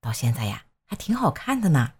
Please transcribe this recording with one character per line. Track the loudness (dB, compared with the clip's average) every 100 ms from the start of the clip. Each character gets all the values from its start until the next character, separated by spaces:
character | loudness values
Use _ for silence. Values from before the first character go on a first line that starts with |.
到 | -4
现 | -2 0
在 | 0 -2
呀， | -6 _ _ _
还 | -12
挺 | -4
好 | 0 0
看 | -2 -4 0
的 | 4
呢。 | 4 2 -2